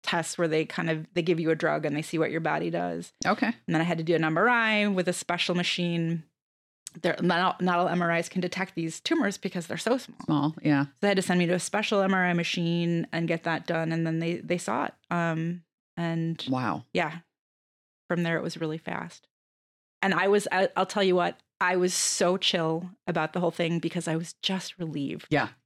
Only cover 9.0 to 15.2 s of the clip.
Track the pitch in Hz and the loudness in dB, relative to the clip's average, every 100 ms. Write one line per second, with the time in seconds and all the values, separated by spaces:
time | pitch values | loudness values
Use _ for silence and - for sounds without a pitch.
9 | - 339 202 - 190 180 165 165 - 254 | -2 2 0 -2 -6 -6 -6 -4 0 -2
10 | - - - 151 147 156 - 143 143 _ | -4 -12 0 2 2 0 2 2 2 _
11 | 202 196 185 180 170 180 - 202 214 208 | 2 2 2 2 4 2 0 -2 0 2
12 | 190 190 180 175 170 - 170 170 170 170 | 4 4 4 2 0 0 0 2 2 0
13 | 165 165 165 165 170 160 165 165 165 165 | 0 -2 0 -2 -2 -4 -2 -2 0 -2
14 | 165 160 165 170 160 175 - 233 - - | -2 -2 -2 -4 -2 -4 -2 -2 -4 -8
15 | _ 175 | _ 0